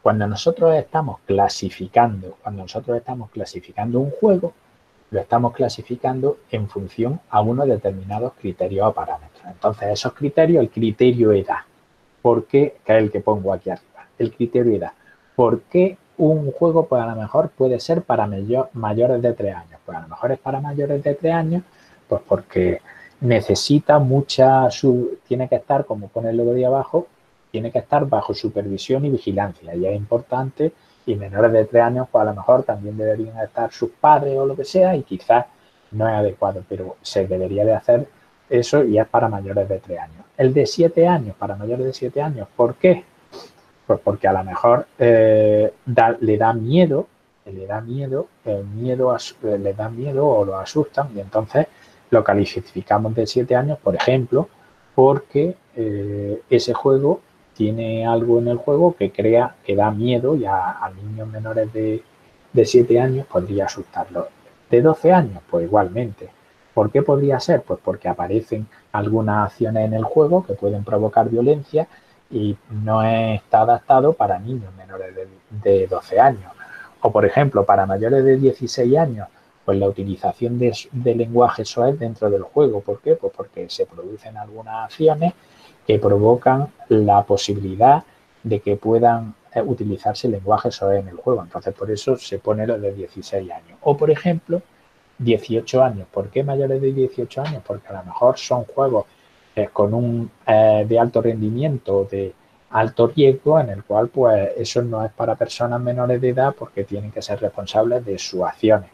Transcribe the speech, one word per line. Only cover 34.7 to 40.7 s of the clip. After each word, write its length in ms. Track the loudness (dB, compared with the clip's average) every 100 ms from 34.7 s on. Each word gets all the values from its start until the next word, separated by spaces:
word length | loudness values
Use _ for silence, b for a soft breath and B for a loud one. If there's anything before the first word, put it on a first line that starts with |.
| 2 2 2
y 60 |
quizás 420 | -4 -10 2 2 2 b b b _
no 160 | -2 0
es 60 |
adecuado, 500 | 0 -2 0 -4 -4 -10
pero 300 | -10 -10 -14
se 240 | -6 -4 -2
debería 380 | -2 -4 0
de 100 | 0
hacer 340 | 0 2 2 2 b b _ _
eso 340 | 0 2 2
y 160 | 4 2
es 80 | 2
para 220 | 0 0
mayores 400 | -4 -4 -4 -2
de 100 | -6
tres 220 | -6 -12
años. 240 | -12 -18 -20 0
El 160 | 2
de 120 | 2
siete 400 | 0